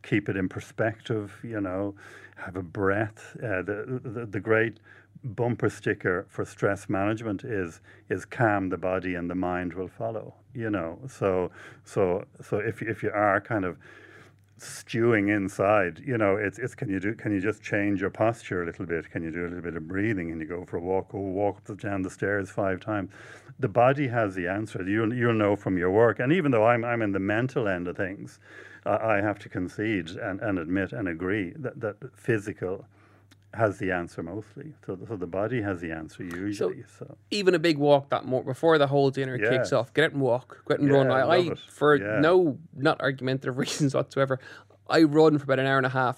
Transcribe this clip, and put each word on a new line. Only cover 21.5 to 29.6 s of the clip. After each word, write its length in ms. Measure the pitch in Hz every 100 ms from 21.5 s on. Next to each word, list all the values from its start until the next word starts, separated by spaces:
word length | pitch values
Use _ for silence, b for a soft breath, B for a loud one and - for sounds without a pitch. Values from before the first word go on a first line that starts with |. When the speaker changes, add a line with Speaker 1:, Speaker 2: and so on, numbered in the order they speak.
| 95
Speaker 1:
up 120 | -
and 100 | 101
down 220 | 104 98
the 80 | 92
stairs 400 | - 98 101 95
five 300 | - 98 92
times? 320 | - 104 92 B B B B B
The 80 | 127
body 380 | 95 123 139 135
has 280 | 117 107 92
the 120 | 87
answer. 360 | 98 110 101
You'll, 300 | 92 107 113
you'll 200 | 123 120
know 220 | 110 104 98
from 220 | - 92
your 140 | 90
work. 280 | 101 117 104
And 140 | 127
even 180 | 180 147
though 140 | 117 110
I'm, 180 | 120
I'm 180 | 117 117
in 100 | 107
the 80 | 98
mental 480 | 95 107 127 151 104
end 200 | 90 87
of 80 | 85
things, 440 | 95 104 117 - B B B B -
uh, 120 | 104
I 160 | 110 101
have 220 | 104 101
to 100 | -
concede 600 | 107